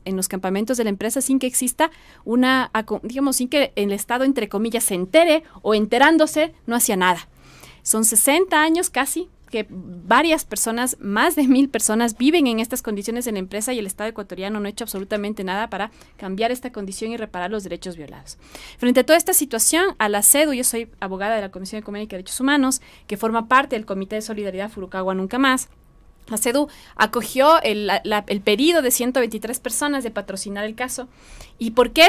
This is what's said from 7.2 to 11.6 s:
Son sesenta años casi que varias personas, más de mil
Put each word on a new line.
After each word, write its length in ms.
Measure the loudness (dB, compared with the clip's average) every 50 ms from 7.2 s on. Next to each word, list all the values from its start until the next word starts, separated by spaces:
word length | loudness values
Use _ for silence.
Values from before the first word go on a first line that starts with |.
| -2 -10 _ -20 -20 -20 -20 -20 -20 -20 -20 -8 -4
Son 220 | -2 0 2 2
sesenta 580 | 2 2 2 4 4 4 4 2 2 2 2 4
años 260 | 4 2 0 0 -2
casi 400 | -2 -2 -4 -2 -4 -6 -8 -10 _ _ -14 -8
que 160 | -6 -6 -6 -6
varias 760 | -10 -14 -14 -14 -14 -10 -2 2 4 4 4 4 2 0 0
personas, 520 | -4 -6 -4 -2 -2 -2 -2 -2 -4 -4 -6
más 380 | -6 -2 0 2 2 2 2
de 100 | 4 4
mil 220 | 6 6 6